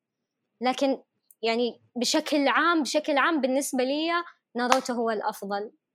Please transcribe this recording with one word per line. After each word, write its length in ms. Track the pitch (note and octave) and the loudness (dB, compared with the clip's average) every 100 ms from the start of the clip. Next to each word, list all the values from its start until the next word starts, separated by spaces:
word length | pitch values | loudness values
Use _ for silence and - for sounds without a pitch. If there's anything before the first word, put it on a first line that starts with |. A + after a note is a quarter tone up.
| _ _ _ _ _ - | _ _ _ _ _ -4
لكن 400 | B3 B3+ C4+ B3 - _ _ - | -2 0 0 0 -4 _ _ -6
يعني 400 | A3+ A3+ A#3+ - _ A#3+ | -2 0 -2 -4 _ -6
بشكل 520 | A#3+ D#4+ D4+ D4+ C#4 | 0 0 0 0 2
عام، 360 | A#3 D#4+ E4+ | 4 4 2
بشكل 340 | B3+ D#4 D4+ C#4+ | 2 -2 0 2
عام 240 | C#4+ D#4+ | 2 2
بالنسبة 420 | B3+ C4 C4+ B3+ | 0 0 -2 -2
لي 260 | B3+ D4 E4 E4+ E4+ - _ A#3 | 0 0 0 -2 -4 -14 _ -4
ناروتو 380 | B3 C4 - | 2 2 2
هو 160 | A#3+ A3+ | -4 -2
الأفضل. 600 | G#3+ - G3+ G3 G3+ G#3+ _ _ | -2 -4 -6 -6 -6 -8 _ _